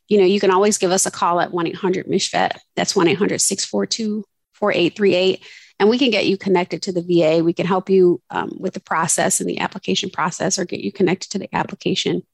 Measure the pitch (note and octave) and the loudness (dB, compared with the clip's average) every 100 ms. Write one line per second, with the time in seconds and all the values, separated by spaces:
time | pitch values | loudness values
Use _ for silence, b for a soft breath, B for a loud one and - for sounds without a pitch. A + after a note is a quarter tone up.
0 | - G#3 F#3 G3+ G3 F#3 G#3 G#3+ F#3 F#3 | 0 2 4 4 2 4 2 2 0 0
1 | - - F#3 F3 D#3+ F3 E3 F3 F#3+ F#3 | -2 -2 0 0 0 -2 -4 -4 -2 -2
2 | - F3+ - E3+ - - _ - - G3+ | -2 -2 -2 0 -2 -2 _ -6 -2 2
3 | E3+ E3+ G3+ - - G3 - G#3 G3 - | 2 2 0 0 -2 -4 -4 -4 -4 -4
4 | A3 G#3+ G3+ _ _ _ G#3 - F3 - | -4 -6 -8 _ _ _ -2 0 0 2
5 | G3 F3+ F#3 - B B B - G3+ B3 | 2 4 2 0 B B B 0 2 4
6 | C4 G#3 - G3 G3 F3+ F3+ E3+ - F3+ | 2 2 0 0 0 0 0 -6 -6 -4
7 | F3 E3+ D#3 E3 E3 E3 E3+ F#3 F#3 F#3+ | 0 2 4 4 2 0 0 0 2 4
8 | F3+ E3+ - - - - F#3 F#3+ - E3+ | 6 4 -2 -6 -6 -6 -8 -8 -4 -2
9 | E3+ - F3 - F3 E3+ - G3 - F#3+ | 0 0 0 -2 -4 -4 -6 -6 -4 -4
10 | F#3+ - D#3 - E3 F#3+ F3 - G3 - | -4 -4 -4 -4 -4 -2 -4 -6 -8 0
11 | F3 F#3+ - G3 - E3+ - F#3+ F3 - | 0 0 -4 -10 -6 -6 -6 -6 -4 -2
12 | - F3+ - | -2 -4 -6